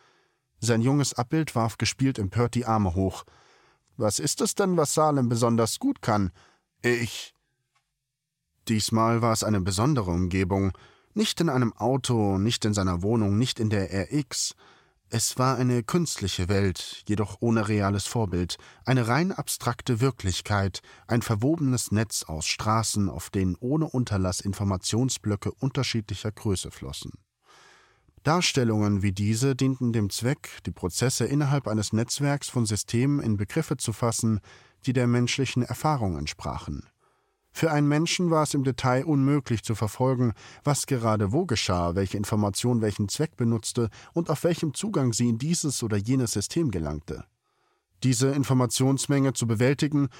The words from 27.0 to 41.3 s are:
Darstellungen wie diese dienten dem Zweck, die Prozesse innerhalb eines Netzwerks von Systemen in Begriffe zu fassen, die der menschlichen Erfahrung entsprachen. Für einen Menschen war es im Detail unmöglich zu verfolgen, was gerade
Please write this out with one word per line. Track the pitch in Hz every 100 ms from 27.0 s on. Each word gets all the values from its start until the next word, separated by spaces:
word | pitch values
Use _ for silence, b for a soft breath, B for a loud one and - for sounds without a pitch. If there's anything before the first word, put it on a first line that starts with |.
| - - _ _ b b b b b b b _
Darstellungen | - 170 170 - 117 110 104 101
wie | 101
diese | 95 104 110 139 127
dienten | 135 131 123
dem | 113 101
Zweck, | - 117 147 - - -
die |
Prozesse | - 92 - 123 - 113
innerhalb | 143 143 143 117
eines | 110 101
Netzwerks | 107 120 - 143 143 -
von | 127 110
Systemen | 104 - 117 135 143
in | 113 101
Begriffe | 104 - 156 143
zu | -
fassen, | 107 117 110 113 107 B B B B -
die |
der | 127 120
menschlichen | 120 123 - 131 -
Erfahrung | 120 127 156 147 101 78
entsprachen. | 73 - - 65 - 71 - _ _ _ _ _ _ -
Für | 165
einen | 147 147
Menschen | 147 165 - 175
war | 160
es | 147 147
im |
Detail | 135 127 131 123 156
unmöglich | 143 135 143 - 113
zu | - 110
verfolgen, | 107 - 127 127 123 104 B B
was | - 139 -
gerade | 131 113 107 101